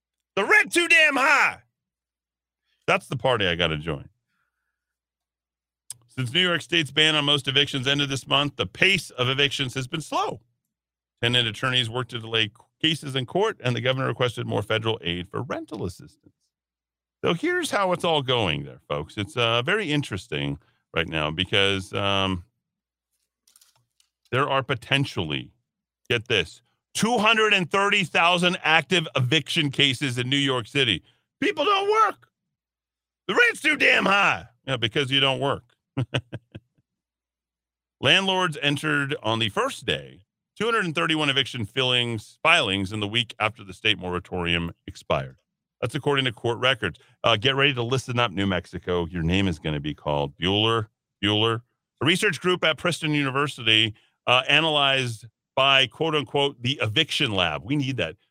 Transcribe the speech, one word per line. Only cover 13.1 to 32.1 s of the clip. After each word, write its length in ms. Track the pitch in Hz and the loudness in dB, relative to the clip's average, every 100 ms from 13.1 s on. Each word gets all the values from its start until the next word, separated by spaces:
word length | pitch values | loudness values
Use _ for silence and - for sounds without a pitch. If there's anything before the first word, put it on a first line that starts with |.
| 131 | -6
in 100 | 123 | -2
court, 340 | 180 220 - | -2 -2 2
and 120 | 123 120 | 0 2
the 60 | |
governor 260 | 123 131 131 | 0 0 -2
requested 380 | 117 123 120 113 | 0 0 -2 -2
more 160 | 110 | -2
federal 380 | 104 110 113 - | 0 0 0 -2
aid 260 | 82 87 87 | -2 -4 -4
for 100 | 110 | -6
rental 420 | 131 - 320 107 92 | -6 -8 -8 -8 -8
assistance. 500 | - - _ _ _ _ _ _ _ _ _ _ _ 170 | -8 -18 _ _ _ _ _ _ _ _ _ _ _ -2
So 80 | |
here's 380 | 170 330 359 302 | -2 -2 -2 -2
how 200 | 202 185 | 0 0
it's 100 | 175 | 0
all 180 | 175 151 | 0 0
going 420 | 127 123 92 71 69 | 0 0 0 -2 -6
there, 140 | 62 - | -14 -6
folks. 280 | 73 73 107 | -6 -6 -8
It's, 180 | 98 123 | -6 -2
uh, 280 | 117 120 | 0 0
very 280 | 135 214 170 | 0 -2 0
interesting 680 | 147 139 98 - 73 71 71 _ _ _ 85 | -2 -2 -8 -6 -6 -4 -6 _ _ _ -4
right 120 | 82 | -2
now 240 | 80 76 | -2 -2
because, 600 | 80 92 104 98 98 92 | -4 -2 2 2 0 -4
um, 500 | 107 98 98 95 87 - _ _ _ _ _ _ _ _ _ _ _ _ _ _ _ _ _ _ | -4 -2 0 0 -2 -8 _ _ _ _ _ _ _ _ _ _ _ _ _ _ _ _ _ _
there 160 | 127 139 | 0 2
are 120 | 135 | 0
potentially, 880 | 127 127 - 139 139 - 80 69 62 _ _ _ _ _ - | -2 -4 0 0 0 -4 -4 -6 -8 _ _ _ _ _ -4
get 180 | 120 - | -4 0
this, 340 | 104 85 - _ _ _ | -2 -2 -8 _ _ _
two 240 | - 214 240 | -2 0 2
hundred 360 | 214 226 214 | 2 4 4
and 160 | 202 165 | 2 2
thirty 320 | 196 202 202 | 2 2 2
thousand 540 | 180 185 170 180 175 180 | 2 2 2 4 2 0
active 440 | 147 160 - 175 160 139 | 2 2 2 0 0 -2
eviction 540 | 123 156 - 170 147 | 0 0 0 -2 0
cases 460 | 131 143 123 143 123 | 2 0 0 -4 -4
in 120 | 123 | -2
New 80 | 143 | 0
York 300 | 135 127 104 | 0 -2 -2
City. 360 | 143 120 85 - _ _ _ | 0 0 0 -6 _ _ _
People 240 | 330 311 381 | -2 0 0
don't 240 | 392 403 | 0 2
work. 380 | 440 415 | 2 2